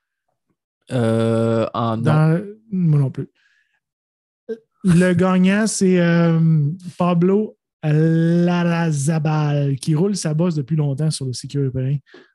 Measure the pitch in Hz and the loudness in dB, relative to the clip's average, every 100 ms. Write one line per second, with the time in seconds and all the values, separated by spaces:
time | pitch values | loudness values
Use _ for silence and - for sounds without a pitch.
0 | _ _ _ _ _ _ _ _ _ 123 | _ _ _ _ _ _ _ _ _ -2
1 | 113 113 113 113 113 113 110 113 117 113 | 0 0 0 0 0 0 -2 -2 -4 -2
2 | 151 156 156 170 202 220 226 185 170 147 | 0 2 2 0 -4 -16 _ -2 0 2
3 | 131 - - _ _ _ _ _ _ _ | 0 -4 -12 _ _ _ _ _ _ _
4 | _ _ _ _ - 226 _ _ 190 170 | _ _ _ _ -14 -14 _ _ 2 4
5 | 180 175 185 185 185 202 220 - 190 180 | 4 2 2 2 2 2 -2 0 2 2
6 | 170 170 170 165 165 156 147 185 180 - | 2 2 2 2 2 2 0 -4 -12 -4
7 | 175 170 180 202 214 - _ _ 156 151 | 0 2 2 2 -2 -10 _ _ -2 2
8 | 165 165 165 170 175 175 175 170 165 147 | 2 2 2 2 2 0 0 0 -2 -2
9 | 139 160 156 151 151 147 139 135 - 151 | -2 -2 -2 -2 0 0 -2 -2 -2 0
10 | 202 196 165 151 180 151 131 156 147 135 | 0 -2 -4 -2 -2 -2 -4 -2 -2 -2
11 | 156 - 131 120 131 143 135 123 131 143 | -4 -4 -8 -10 -8 -4 -4 -4 -4 -4
12 | - - - | -8 -20 -20